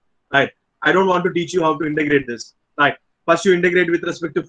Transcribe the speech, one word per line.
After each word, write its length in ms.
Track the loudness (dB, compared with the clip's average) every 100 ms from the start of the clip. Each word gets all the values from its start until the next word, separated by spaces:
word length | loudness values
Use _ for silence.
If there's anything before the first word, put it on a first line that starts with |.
| _ _ _
Right? 160 | 0 0 -4 _ _
I 100 | 0
don't 180 | 2 2
want 120 | 2 0
to 40 | -2
teach 160 | -4
you 80 | -2
how 100 | 0 -2
to 80 | -4
integrate 340 | -4 0 0 -2
this. 200 | -10 -14 _ _ -2
Right? 140 | -2 -2 _ _ -2
First, 200 | 0 2
you 80 |
integrate 360 | 2 2 0 0
with 100 | -2 -4
respect 240 | -8 -8
to 80 | -6